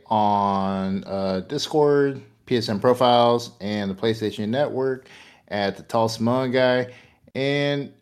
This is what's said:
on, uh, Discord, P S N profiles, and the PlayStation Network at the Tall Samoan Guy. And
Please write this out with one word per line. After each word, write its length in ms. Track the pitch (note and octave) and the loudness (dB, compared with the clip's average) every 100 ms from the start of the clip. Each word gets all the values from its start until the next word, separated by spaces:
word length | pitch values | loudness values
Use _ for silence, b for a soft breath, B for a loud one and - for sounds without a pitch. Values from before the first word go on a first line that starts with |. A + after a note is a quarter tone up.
| - | -2
on, 960 | G#2+ G#2 G2+ G2+ G2 G2 F#2+ F#2+ F#2+ - | 0 2 2 0 0 -2 -2 -4 -4 -6
uh, 340 | G2 F#2+ F#2+ F#2 | -4 -2 -4 -4
Discord, 720 | D3 - D#3 D3 C#3+ C#3 C3+ - _ - | -6 -2 2 4 4 2 -2 -14 _ -4
P 120 | B2 | -2
S 120 | A2+ | -2
N 100 | G#2 | 2
profiles, 720 | B2+ B2 B2 A#2+ A#2+ A#2+ A#2 - | 2 4 6 6 6 2 -2 -10
and 300 | G2+ G#2 G2 | -6 -4 -4
the 60 | F#2 | -2
PlayStation 520 | A#2 A2+ G#2+ G#2 G#2 | -2 -2 -4 -4 -4
Network 580 | B2+ C#3 A#2 C3 B2+ B B B B - | -2 -2 -2 -4 -4 B B B B -8
at 280 | G#2 G2 F#2+ | -2 -2 -4
the 80 | |
Tall 240 | - A#2 A2 | -2 0 0
Samoan 440 | A2+ A2+ B2+ C3 | 0 0 0 0
Guy. 420 | B2+ B2+ B2+ B2 B B B _ B2+ | 2 4 2 -2 B B B _ -4
And 580 | C#3 C#3+ C#3+ C#3+ C3+ - | -2 0 -2 -2 -6 -14